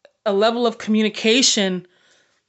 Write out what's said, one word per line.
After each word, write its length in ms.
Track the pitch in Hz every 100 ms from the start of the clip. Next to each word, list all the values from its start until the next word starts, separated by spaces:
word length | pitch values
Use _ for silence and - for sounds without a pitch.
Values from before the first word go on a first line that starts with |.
| - _ 220
a 80 |
level 320 | 196 214 233 233
of 120 | 220
communication 1080 | - 214 214 208 226 240 247 226 190 180 - _ _ _ _ _